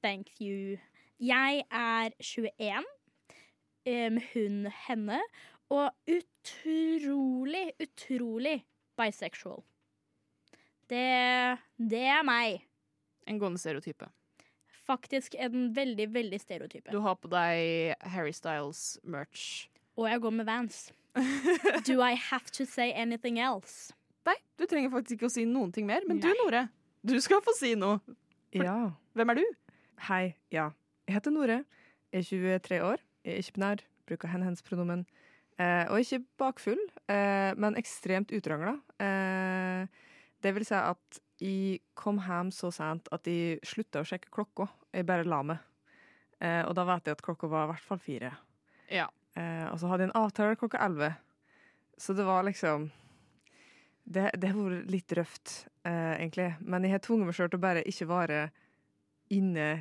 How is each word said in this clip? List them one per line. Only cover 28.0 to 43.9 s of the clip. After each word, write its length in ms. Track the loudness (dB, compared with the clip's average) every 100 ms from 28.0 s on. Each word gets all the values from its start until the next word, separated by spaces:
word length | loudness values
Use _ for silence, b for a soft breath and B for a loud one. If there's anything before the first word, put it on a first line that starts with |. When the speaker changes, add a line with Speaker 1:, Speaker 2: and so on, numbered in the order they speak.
| 0 -20 _ _ _
Speaker 2:
For 120 | 0
Speaker 3:
Ja. 120 | 0 2 -2 -4 _
Speaker 2:
hvem 220 | 0 2
er 60 | 4
du? 20 | 2 0 -14 b b -16
Speaker 3:
Hei, 240 | -2 0 0 -4 _
ja. 200 | -2 -2 -4 _ _ -2
Jeg 100 | 0
heter 140 | 2
Nore, 240 | 2 2 0 -2 b b b _
er 120 | -4
tjuetre 540 | -2 0 2 0 0 0
år, 200 | 0 -2 _ _
er 180 | -8 -6
ikke-binær, 400 | -6 -2 0 -2 -6 _ -10
bruker 240 | -8 -4
hen-hens-pronomen, 720 | -2 -2 -4 -6 -4 -2 -2 -6 b b b b -2
eh, 260 | 2 4
og 120 | 4 2
er 80 |
ikke 160 | 2 -2 -6 _
bakfull, 420 | -2 0 -2 -2 -2 -8 -2
eh, 440 | 2 2 2 2
men 220 | 2 0 0
ekstremt 560 | -4 -6 -2 0 0
utranglet. 480 | -4 -2 -2 -2 -4 -10 -4
Eh, 880 | -2 0 0 0 0 -2 -2 -2 -4 b b b b b
det 100 | 0
vil 100 | 0
si 120 | 0 0
at 440 | 0 -2 _ -20 _ _
jeg 440 | -4 0 0 -2 _
kom 260 | -6 -2 -2
hjem 320 | -2 -2 -2
så 180 | -4 -6
sent 360 | -4 -4 -4 -6
at 160 | -8 -2
jeg 320 | 0 0 -2
sluttet 380 | -6 -6 -4